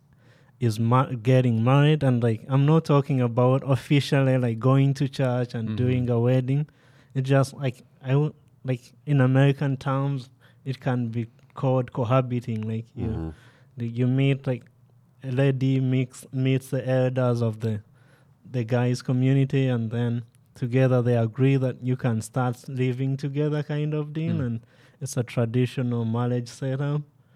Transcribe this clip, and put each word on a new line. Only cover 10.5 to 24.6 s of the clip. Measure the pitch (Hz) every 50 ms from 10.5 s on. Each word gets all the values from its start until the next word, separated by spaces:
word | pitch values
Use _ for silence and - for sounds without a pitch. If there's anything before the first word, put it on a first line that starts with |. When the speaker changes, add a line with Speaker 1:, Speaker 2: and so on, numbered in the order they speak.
| _ _ _
Speaker 1:
it | 135 131 -
can | - 143 123 123 120 113
be | 110 120 117 113 _ _ _ _ _
called | - - 131 131 127 123 120 -
cohabiting. | - 127 107 127 135 131 123 123 123 113 - 113 110 107
Like, | 110 113 113 113 - _
you, | 110 95 -
Speaker 3:
Mm-hmm. | 110 82 80 80 80 - - - _ _ _ _ _
Speaker 1:
the, | - 120 117
you | 117 117 127
meet, | 123 127 131 135 139 139 135 135
like, | 139 127 117 - - _ _ _ _ _ _ _ _ _ _ -
a | 131 123
lady | 127 139 139 135 127 131 131 135 131
mix, | 131 127 131 131 127 - - - - - -
meets | 131 131 131 131 131 131 -
the | - 131 110 127
elders | 131 131 127 127 127 127 127 123 120 117 117
of | 117 110 110
the, | 110 113 110 104 - _ _ _ _ _ _ _ _ _ _ _ _ -
the | 113 127 117
guy's | 110 131 120 123 123 123 120 -
community, | - 131 127 127 131 135 139 135 135 143 139 135
and | 131 123 117 113 110
then | 113 117 120 120 117 120 117 - _ _ _ _ _
together | - - 120 117 131 131 131 127 127 120
they | 123 123
agree | 117 113 113 110 - 131 135 135
that | 135 127 127 123 - 123
you | 127 127
can | 127 - 127 113 110
start | 110 - - 135 127 123 120 - - -
living | 139 127 131 131 123 123 135 135 135
together | 135 - 143 135 143 147 151 147 151 143
kind | - 151 147 151 151 151
of | 151 151 147 147
deal. | 160 160 165 -
Speaker 2:
Mm. | 160 135
Speaker 1:
And | 123 117 113